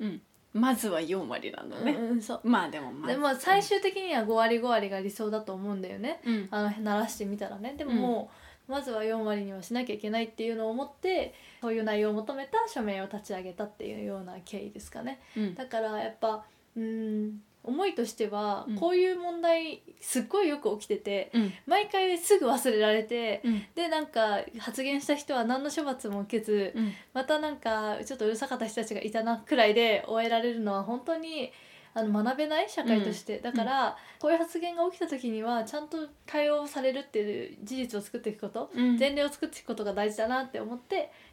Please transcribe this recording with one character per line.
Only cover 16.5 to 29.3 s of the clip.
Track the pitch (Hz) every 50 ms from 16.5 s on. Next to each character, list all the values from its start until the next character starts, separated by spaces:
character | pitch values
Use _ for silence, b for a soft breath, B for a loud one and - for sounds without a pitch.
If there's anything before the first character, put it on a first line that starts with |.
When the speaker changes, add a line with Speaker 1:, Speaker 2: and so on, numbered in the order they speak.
| B B B _ _
Speaker 2:
う | 233
ん、 | 220 220 226 226 220 220 214 214 214 214 214 208 - _ _ _
思 | - 233 254 302 392
い | 381 -
と | - 240
し | - -
て | - 226 202
は、 | 208 208 214 208 202 196 -
Speaker 1:
う | 262
ん。 | 214
Speaker 2:
こ | 202 320 349
う | 359
い | 359 370 370
う | 370 359
問 | 349 349 339 339
題 | 339 339 330 330 330 320 285 - - - - -
す | - - - 254
っ | 214
ご | - - 403
い | 403 311
よ | 294
く | 294 - 208 208 208
起 | -
き | -
て | 214
て、 | 196 - 208 202 196 - - -
Speaker 1:
う | 233
ん。 | 214 190 190 B -
Speaker 2:
毎 | - 339 403 415 403
回 | - 381 381 370 359
す | 339 - - 415 381
ぐ | 302 233
忘 | 240 247 - 254
れ | 220 214
ら | 214 214 214
れ | 220 220
て、 | 220 240 240 233 220 - - -
Speaker 1:
う | 240
ん。 | 226 208 202 - _
Speaker 2:
で、 | 330 349 330
な | 320 311
ん | 302
か | 302 - 233 220 214 208 202 - - - 226
発 | - - 208 -
言 | 262 269 277 285
し | 285
た | - 294
人 | 285 294 - 285
は | 247 233
何 | 226 247 262
の | 277 294
処 | 285 330 302
罰 | 277 254 262 - 220
も | 202 202
受 | 202 208 - 220
け |
ず、 | 214 214 214 208 196 190 -
Speaker 1:
う | 226
ん。 | 226 208 180 - - _
Speaker 2:
ま | _ 254 269
た | 262 302 302
な | 311 302
ん | 294 -
か | - 233 220 214 214 214 208 226 220
ち | -
ょ | 269
っ | -
と | 214
う | 214
る | 226
さ | 220 269 -
か | 254
っ | 214
た | 226
人 | 214 -
た | 240 220
ち | 220 220
が | -
い | - 220
た | 214 -
な | 220 226